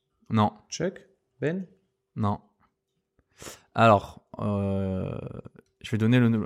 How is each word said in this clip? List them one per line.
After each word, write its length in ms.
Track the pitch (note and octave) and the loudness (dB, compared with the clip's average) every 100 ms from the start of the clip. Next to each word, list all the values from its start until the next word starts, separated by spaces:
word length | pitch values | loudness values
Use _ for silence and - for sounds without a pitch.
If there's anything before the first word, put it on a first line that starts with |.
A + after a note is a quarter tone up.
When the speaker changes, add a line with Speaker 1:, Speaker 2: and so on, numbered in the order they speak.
| _ _ - | _ _ -4
Speaker 1:
Non. 220 | A2 G#2+ - - | 0 0 -2 -14
Speaker 2:
Chuck ? 380 | - F3 - - _ _ - | -6 -6 -6 -20 _ _ -8
Ben ? 260 | C#3 F#3+ F3+ _ _ _ _ - | -6 -6 -10 _ _ _ _ -6
Speaker 1:
Non. 220 | G#2 - _ _ _ _ _ _ _ _ _ - - - _ | -4 -4 _ _ _ _ _ _ _ _ _ -20 -20 -20 _
Alors, 460 | A2+ A2+ G2+ - - _ - | 4 6 6 2 -20 _ -8
euh, 680 | G#2+ G2+ G2 G2 F#2+ F#2 F#2+ - - - - _ _ _ | -4 -2 -2 -2 -2 -4 -6 -8 -12 -14 -18 _ _ _
je 80 | - | -6
vais 60 | G#2+ | 0
donner 220 | A2 B2+ | 4 4
le, 260 | A#2 A2 | 4 2